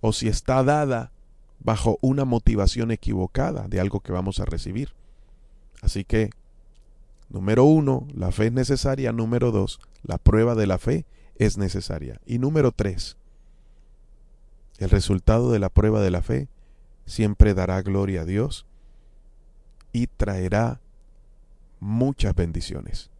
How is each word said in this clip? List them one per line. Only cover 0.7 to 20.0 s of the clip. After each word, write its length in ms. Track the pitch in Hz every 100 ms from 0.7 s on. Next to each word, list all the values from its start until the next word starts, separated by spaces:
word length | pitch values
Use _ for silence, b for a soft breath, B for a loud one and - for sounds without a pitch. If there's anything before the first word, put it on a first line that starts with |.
| 151 147 120 120 - - - - -
bajo 380 | - 110 - -
una 240 | 127 139 135
motivación 640 | 120 - 107 98 - 113
equivocada 800 | 113 - 104 92 - - - 98
de 100 | 98
algo 220 | 95 98
que 100 | -
vamos 300 | 90 92 98
a 40 | 95
recibir. 460 | 85 - 95 110 - - - - - - - - -
Así 220 | - -
que, 260 | 98 113 107 - - - - - - - - - -
número 340 | 92 95 113
uno, 420 | 139 156 143 131 131
la 200 | - 92
fe 140 | 98 110
es 40 |
necesaria. 640 | 123 131 135 139 135 127
Número 400 | 117 113 120 123
dos, 260 | 107 98 - - -
la 140 | - -
prueba 380 | - 110 117 117
de 120 | 101
la 100 | 92
fe 280 | - 151 156 b b -
es 220 | 107 101
necesaria. 600 | 98 90 - 80 69 57 -
Y 120 | 117
número 360 | 131 160 127
tres, 420 | - 101 90 - - - - - - - - - - - - - - - - - -
el 120 | 95
resultado 640 | 101 - 95 - 110 123
de 60 | 113
la 100 | 95
prueba 320 | - 107 107
de 100 | 98
la 100 | 90
fe 280 | - 123 139 - - - - - -
siempre 480 | - 107 104 107
dará 280 | 95 90 92
gloria 420 | 95 98 98 92
a 20 | 80
Dios 400 | 98 135 - - - - - - - - - - - - - -
y 140 | 117